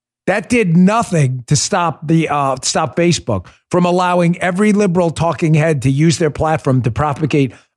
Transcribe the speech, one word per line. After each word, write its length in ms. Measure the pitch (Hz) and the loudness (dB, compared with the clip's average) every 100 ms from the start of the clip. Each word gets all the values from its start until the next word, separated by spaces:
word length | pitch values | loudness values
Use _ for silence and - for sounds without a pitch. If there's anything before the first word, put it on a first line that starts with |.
| _ _ - | _ _ -4
that 200 | 196 - | -4 -2
did 300 | 247 196 165 | 0 2 4
nothing 680 | 185 220 - 170 135 131 117 | 4 2 0 0 0 -2 -2
to 80 | 147 | -2
stop 520 | - 190 175 - 151 | 0 -2 -2 -4 -2
the, 220 | 165 147 | 0 0
uh, 260 | 147 135 131 | -2 -2 -4
stop 340 | - 180 156 143 | -4 -4 -2 0
Facebook 520 | 175 - - 101 - _ - | 0 0 -2 -6 -8 _ -4
from 120 | 175 | 0
allowing 540 | 175 180 180 180 170 175 | 0 0 0 2 0 0
every 360 | 175 185 214 | -2 0 2
liberal 360 | 202 208 170 170 | 2 2 0 0
talking 460 | - 165 165 165 156 | 0 -2 -2 0 2
head 260 | 160 151 | 2 2
to 80 | 131 | 0
use 300 | 135 160 147 | 2 2 2
their 100 | 156 | -2
platform 540 | - 156 156 147 131 | -2 -2 -2 0 0
to 80 | 120 | 0
propagate 600 | 110 147 139 156 151 135 - _ | -2 -2 -2 -2 0 -2 -4 _